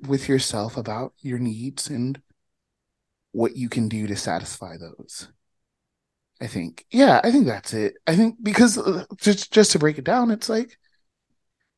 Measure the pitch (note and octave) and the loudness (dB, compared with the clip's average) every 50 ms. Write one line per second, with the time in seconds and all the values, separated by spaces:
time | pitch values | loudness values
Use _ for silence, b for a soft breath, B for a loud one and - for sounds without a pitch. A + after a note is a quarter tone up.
0 | - C3+ C#3 C3 - - C#3 C3 C3 - - A2 G#2 A2+ - - A2+ A2+ G#2+ A2+ | -4 -4 -4 -2 0 0 0 0 0 -2 -4 -6 -6 -6 -8 -10 -8 -8 -8 -8
1 | C3 - - _ - C#3 B2 A#2+ B2 A#2+ A2 A2 A#2+ C3+ C3+ - - - - A#2+ | -10 -10 -12 _ -12 -10 -8 -6 -6 -6 -6 -8 -10 -10 -10 -10 -10 -8 -6 -6
2 | B2 C3 C#3 - _ _ _ _ _ _ _ _ _ _ _ _ _ _ _ _ | -6 -6 -6 -10 _ _ _ _ _ _ _ _ _ _ _ _ _ _ _ _
3 | _ _ _ _ _ _ - G#2+ A#2 A2+ - - B2 A2+ - C#3 A2+ G#2+ A2 A2 | _ _ _ _ _ _ -4 -2 -2 -2 -2 -4 -8 -4 -2 -2 -2 -2 -2 -4
4 | G#2+ G2+ G2+ G2 - - E2+ F2 G2 - - - - F2+ E2+ E2+ - - - - | -4 -4 -6 -6 -4 -4 -4 -4 -6 -8 -12 -14 -16 -16 -16 -16 -18 -20 -20 -20
5 | - - - - - - _ _ _ _ _ _ _ _ _ _ _ _ _ _ | -20 -20 -18 -18 -20 -20 _ _ _ _ _ _ _ _ _ _ _ _ _ _
6 | _ _ _ _ _ _ _ - B2+ G#2+ - G#2 E2+ E2+ - - - _ - A#3 | _ _ _ _ _ _ _ -14 -14 -10 -8 -8 -10 -10 -12 -16 -14 _ 2 4
7 | C#4 B3 C3+ A#2 - A#3+ A#3+ C#4+ A#3 C#3 A2 G2 - - - A2 G#2+ G2+ - - | 6 6 6 6 4 4 4 4 4 2 0 -4 -8 -8 -4 -2 -2 -4 -4 -4
8 | _ - D#3+ F3+ A3+ A3+ A3+ - A3+ G#3 G3+ - B3 A#3+ G3 - - - F#3 F3 | _ 0 4 4 4 2 0 -2 -4 0 4 6 6 6 4 2 -2 -2 -2 -2
9 | F#3 - G3 - - G#3 G3+ F#3+ - - - G#3+ G#3 G3+ - F3 D3 D3+ D3+ C#3+ | -6 -10 -12 -2 2 2 2 2 0 2 4 6 6 6 4 2 2 0 0 0
10 | C3 - G#3 B3+ A#3+ A#3 G#3+ G#3+ - - A3 A3 B3 C4 - _ _ _ _ _ | -2 0 0 2 2 0 0 -2 -2 -2 -2 -2 -4 -4 -10 _ _ _ _ _
11 | _ _ _ _ _ _ _ _ _ _ _ _ _ _ _ | _ _ _ _ _ _ _ _ _ _ _ _ _ _ _